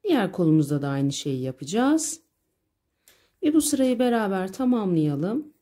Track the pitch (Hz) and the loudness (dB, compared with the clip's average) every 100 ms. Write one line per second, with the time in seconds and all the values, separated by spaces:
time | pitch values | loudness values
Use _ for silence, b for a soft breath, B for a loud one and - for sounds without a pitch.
0 | 427 294 190 - 165 156 143 147 139 139 | 0 0 0 0 4 4 2 -2 -2 -2
1 | 139 135 147 135 131 131 139 208 269 311 | -2 -2 -6 -4 -6 -8 -4 0 2 2
2 | 311 - _ _ _ _ _ _ _ _ | -2 -10 _ _ _ _ _ _ _ _
3 | b b b b 302 311 294 269 262 240 | b b b b 2 2 2 0 0 2
4 | 247 233 208 190 190 190 254 240 196 165 | 2 2 0 -2 -4 -2 0 0 2 2
5 | 151 139 175 262 302 _ | 2 0 -2 -4 -8 _